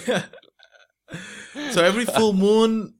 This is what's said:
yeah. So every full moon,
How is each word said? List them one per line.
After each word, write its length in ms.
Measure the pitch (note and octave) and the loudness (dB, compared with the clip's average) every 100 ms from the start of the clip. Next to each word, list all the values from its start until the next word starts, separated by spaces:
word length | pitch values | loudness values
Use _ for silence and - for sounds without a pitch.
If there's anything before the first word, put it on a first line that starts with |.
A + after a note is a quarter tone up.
| - | -2
yeah. 180 | G3+ - - _ _ _ _ _ _ - E3+ - - - C4+ D4 | -4 -4 -18 _ _ _ _ _ _ -20 -18 -16 -20 -16 -12 -4
So 160 | G#3 | 2
every 200 | F3 G#3+ A#3 | 2 2 -2
full 260 | - A3 | 0 2
moon, 600 | G3 G3 A3 A3+ A3 G3+ | 2 4 4 4 0 -6